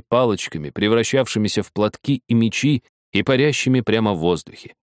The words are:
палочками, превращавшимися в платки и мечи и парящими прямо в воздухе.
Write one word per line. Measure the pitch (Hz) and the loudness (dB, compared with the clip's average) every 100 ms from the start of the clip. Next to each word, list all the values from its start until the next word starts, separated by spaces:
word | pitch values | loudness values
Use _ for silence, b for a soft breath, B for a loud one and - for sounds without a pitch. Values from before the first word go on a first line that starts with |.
| - | 2
палочками, | 120 123 98 - 80 73 | 2 2 0 -6 -10 -8
превращавшимися | - 104 117 113 135 127 110 104 107 | -2 2 2 2 0 0 0 -2 -2
в | 95 | -4
платки | 101 104 - - 135 - | -2 -2 -2 -4 -4 0
и | 117 | 0
мечи | 113 - 143 135 - _ _ | 2 0 0 0 -4 _ _
и | 98 | -2
парящими | 113 131 147 135 131 127 | 2 2 2 0 0 0
прямо | 110 113 107 | 2 0 0
в | 87 | 0
воздухе. | 85 80 - - - _ | 0 -2 -4 -20 -20 _